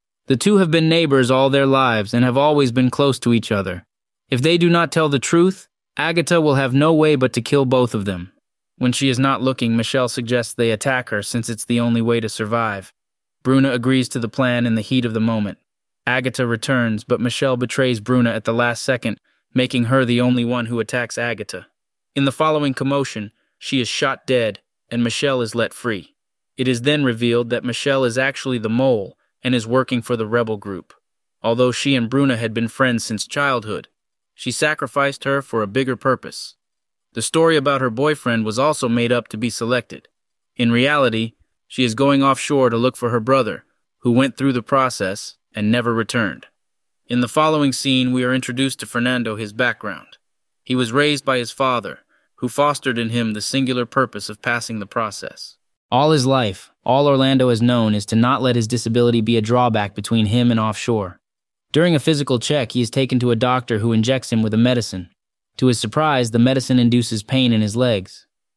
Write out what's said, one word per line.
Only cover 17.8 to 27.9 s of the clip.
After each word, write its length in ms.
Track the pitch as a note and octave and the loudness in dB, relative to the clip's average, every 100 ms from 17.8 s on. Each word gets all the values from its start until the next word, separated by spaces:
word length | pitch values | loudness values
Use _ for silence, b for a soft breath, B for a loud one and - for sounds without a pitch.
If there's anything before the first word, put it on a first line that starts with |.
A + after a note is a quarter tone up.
| B2+ A2+ | 0 -2
Bruna 300 | G#2+ B2+ A#2 | 0 2 2
at 140 | A2 | 0
the 80 | A#2 | -2
last 300 | A#2 A#2+ A#2 | 0 0 -2
second, 360 | - B2 A#2 - _ _ _ | -4 -2 -4 -8 _ _ _
making 300 | - B2+ B2 | -2 0 0
her 200 | A#2 C3+ | 2 2
the 160 | A#2+ A#2+ | 2 2
only 240 | B2 B2+ | 2 2
one 220 | A#2+ B2 A2+ | 0 -2 -4
who 140 | A#2+ | -4
attacks 360 | A2 B2 A#2 - | -4 -4 -6 -6
Agatha. 520 | A#2+ G#2+ G2+ F2+ - _ _ _ _ C#3 | -6 -6 -10 -14 -16 _ _ _ _ -2
In 80 | |
the 80 | C#3 | -2
following 420 | - D#3 D3+ C#3+ | 0 0 2 0
commotion, 560 | B2+ C3+ C#3 C3 A2 G#2 _ _ _ | -2 -2 -2 -4 -8 -12 _ _ _
she 240 | - C3+ | -4 -2
is 60 | A2+ | -2
shot 400 | - C#3 C3 - | -2 -2 -4 -2
dead, 320 | B2 A2 F#2+ _ _ - | 0 0 -4 _ _ -8
and 140 | A#2+ | -2
Michelle 360 | A#2 - C#3+ B2+ | -2 0 -2 0
is 140 | A2+ | -2
let 180 | A#2 A2 | -2 -4
free. 440 | - A#2+ G2 - _ _ _ _ - | -4 -6 -6 -8 _ _ _ _ -4
It 100 | C3 | -2
is 160 | A#2+ | 0
then 220 | C3+ D3+ | 0 0
revealed 460 | C3 A2+ A#2+ A#2 A#2 | 0 0 0 0 0
that 140 | A#2 | -4
Michelle 400 | A#2+ A#2 C#3+ | -4 -4 -2